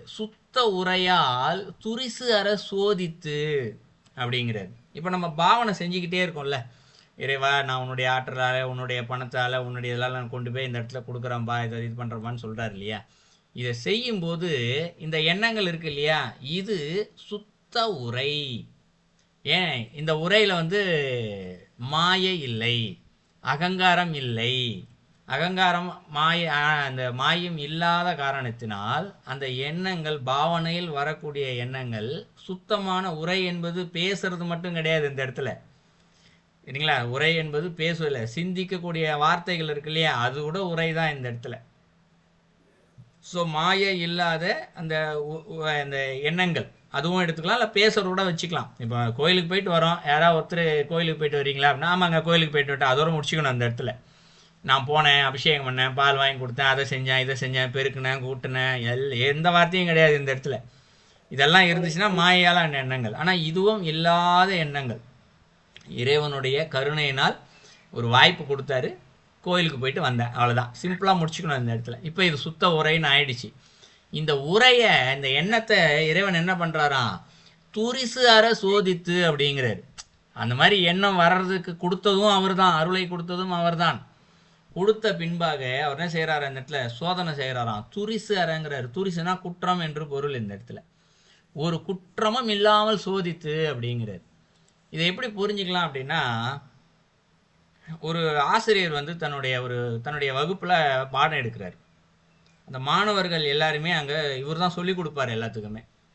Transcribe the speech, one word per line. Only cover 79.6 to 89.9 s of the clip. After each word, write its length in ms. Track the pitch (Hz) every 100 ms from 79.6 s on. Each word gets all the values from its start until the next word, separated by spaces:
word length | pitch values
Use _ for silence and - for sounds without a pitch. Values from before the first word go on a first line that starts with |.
| 123 92 - - - _ _
அந்த 220 | - 113 123
மாதிரி 260 | 180 202
எண்ணம் 340 | 170 185 202 185
வர்றதுக்கு 640 | 170 185 185 190 180 170
கொடுத்ததும் 520 | 180 190 208 196 208
அவர்தான், 460 | 196 190 185 185 156
அருளை 280 | 165 185 180
கொடுத்ததும் 420 | 175 170 180 190
அவர்தான். 580 | 175 170 170 170 117 - _ _ _ _ _ _
கொடுத்த 420 | 170 202 214 214 170
பின்பாக 680 | 165 170 165 147 127 131
அவர் 160 | 151 139
என்ன 120 | 170
செய்யறாரு? 320 | 165 160 151
அந்த 160 | 139 135
இடத்துல 260 | 135 147 120
சோதனை 480 | - 165 180 175
செய்யறாராம். 520 | 139 131 127 117 107 110
"துரிசு 480 | 202 208 220 214 196
அறங்கிறாரு." 520 | 165 160 156 139 123 185
துரிசுனா 440 | 196 170 170 180
குற்றம் 400 | 180 175 180 180
என்று 280 | 156